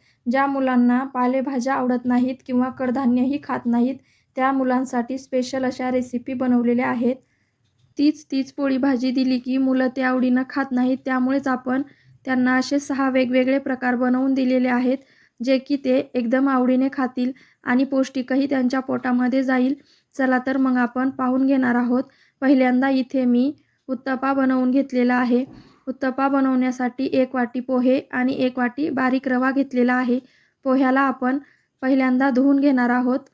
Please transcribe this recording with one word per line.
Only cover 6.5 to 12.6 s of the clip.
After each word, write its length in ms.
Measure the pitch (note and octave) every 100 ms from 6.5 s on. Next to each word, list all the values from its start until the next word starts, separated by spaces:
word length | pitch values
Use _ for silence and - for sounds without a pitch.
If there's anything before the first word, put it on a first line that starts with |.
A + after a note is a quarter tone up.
| B3 A#3+ A#3+ A#3+
आहेत. 280 | A#3+ A#3 C4 _ _ _ _ _ _ _ -
तीच 260 | D4 D4+ -
तीच 220 | C4+ C4
पोळी 240 | - C#4 C4
भाजी 340 | C#4+ B3+ C4
दिली 280 | B3 C4 B3+
की 200 | B3+ C4
मुलं 300 | C4 C4 B3+ B3+
ते 60 |
आवडीनं 400 | B3+ B3+ B3+ B3 C4
खात 220 | C#4+ C4+
नाहीत, 260 | B3 B3+ C4
त्यामुळेच 440 | C4+ C4 B3+ C#4 C#4
आपण 340 | B3+ B3+ C4 C#4+ _ _ _ -
त्यांना 260 | B3+ B3+
असे 240 | B3+